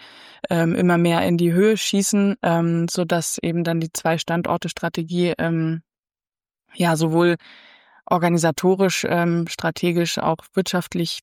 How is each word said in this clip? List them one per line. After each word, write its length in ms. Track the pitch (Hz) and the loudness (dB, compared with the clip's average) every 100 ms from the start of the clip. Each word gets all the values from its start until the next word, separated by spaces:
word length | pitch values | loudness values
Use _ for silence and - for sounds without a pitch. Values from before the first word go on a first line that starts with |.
| - - - - - | -20 -20 -20 -14 -2
ähm, 260 | 170 165 | 0 2
immer 220 | 170 180 170 | 2 4 4
mehr 300 | 170 165 185 | 4 2 2
in 100 | 170 | 2
die 160 | 170 | 2
Höhe 240 | 170 214 214 | 4 4 2
schießen, 600 | - 202 196 202 202 190 | 0 -2 0 2 2 0
ähm, 440 | 175 170 170 170 170 | 0 2 2 0 -2
sodass 480 | - 170 175 - - | -2 -2 -2 -2 -6
eben 220 | 170 170 | -4 -2
dann 160 | 165 165 | -2 -2
die 120 | 160 | -4
Zwei-Standorte-Strategie, 1400 | - 165 165 - 170 165 170 170 - 170 175 165 175 175 - | -4 -2 -2 -2 -2 -2 -4 -4 -6 -6 -6 -4 -2 0 0
ähm, 460 | 165 165 160 165 - _ _ _ _ _ _ _ _ | -2 -2 -2 -4 -8 _ _ _ _ _ _ _ _
ja, 240 | - 175 160 | -2 0 2
sowohl 400 | 160 165 175 170 - - - - _ _ - | 2 2 2 0 -6 -20 -20 -20 _ _ -4
organisatorisch, 960 | 180 170 170 160 - 185 190 190 - - | 0 2 2 2 2 2 2 2 0 -2
ähm, 400 | 175 170 170 165 | 0 0 0 -2
strategisch, 720 | - 165 - 175 170 165 - | -6 -6 -2 0 0 -2 -2
auch 220 | 151 160 - | -2 -4 -4
wirtschaftlich 640 | - 185 180 - 175 165 - | -4 -2 -4 -4 -4 -4 -4